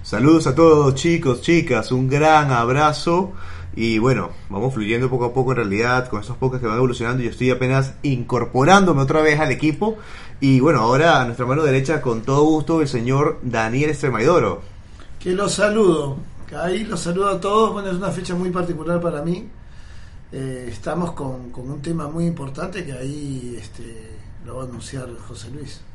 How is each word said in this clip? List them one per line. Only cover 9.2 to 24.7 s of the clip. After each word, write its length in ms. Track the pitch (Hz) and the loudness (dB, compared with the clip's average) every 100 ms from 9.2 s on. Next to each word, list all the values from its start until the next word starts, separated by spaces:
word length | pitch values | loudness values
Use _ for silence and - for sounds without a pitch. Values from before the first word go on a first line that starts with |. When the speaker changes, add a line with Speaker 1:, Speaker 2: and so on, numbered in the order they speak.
Speaker 1:
vez 180 | 156 147 | 4 2
al 100 | 151 | 0
equipo. 460 | 123 151 147 214 214 - - - - | 0 0 0 -2 -4 -12 -16 -14 0
Y 200 | 135 131 | 4 6
bueno, 220 | 143 143 | 6 4
ahora 400 | 110 139 170 147 | 4 4 4 4
a 40 | 120 | 2
nuestra 200 | 117 123 | -2 0
mano 160 | 143 | 2
derecha, 380 | 156 131 135 151 | 4 2 2 -2
con 200 | 131 110 | 0 -2
todo 220 | 107 139 | 0 4
gusto, 380 | 156 156 143 165 | 4 4 2 0
el 60 | 143 | 2
señor 520 | 123 117 135 156 - | 0 0 2 2 -2
Daniel 480 | 127 113 110 127 151 | -4 -2 0 0 0
Estremaidoro. 720 | 135 143 113 127 175 107 87 - - - - - - | 0 -2 2 4 4 2 -2 -10 -16 -18 -18 -14 -10
Speaker 2:
Que 120 | 185 | -4
los 200 | 185 202 | -2 -2
saludo. 640 | - 208 214 196 160 139 139 - - - 151 | 0 2 4 4 4 0 -6 -10 -14 -12 -6
Ahí 280 | 170 202 | -4 -2
los 160 | 214 170 | -4 -4
saludo 300 | 165 180 202 | -2 0 0
a 100 | 185 | 0
todos. 340 | 196 214 220 | 2 4 2
Bueno, 160 | 202 196 | 0 -4
es 60 | 180 | -4
una 160 | 196 | -4
fecha 240 | 180 180 175 | -4 -4 -2
muy 160 | 185 | -2
particular 480 | 175 170 151 156 175 | -2 -4 -4 -2 -2
para 220 | 170 147 | -2 -4
mí. 240 | 160 180 - - - - - - - - - | -4 -4 -8 -16 -18 -18 -16 -16 -16 -18 -14
Eh, 360 | 135 131 127 123 | -10 -8 -8 -10
estamos 440 | - 165 160 165 | -8 -6 -4 -4
con, 360 | - 139 127 123 | -6 -8 -8 -10
con 220 | - 127 | -10 -10
un 100 | 143 | -8
tema 260 | 160 165 147 | -6 -6 -4
muy 200 | 160 170 | -2 -2
importante 580 | 165 135 139 190 190 160 | -4 -8 -8 -8 -8 -10
que 60 | |
ahí, 600 | 131 135 151 143 131 123 117 | -8 -8 -8 -8 -8 -8 -10
este, 520 | - - 127 113 - - - - 120 | -12 -14 -14 -14 -16 -16 -14 -14 -12
lo 120 | 123 | -10
va 60 | |
a 20 | |
anunciar 400 | 127 | -10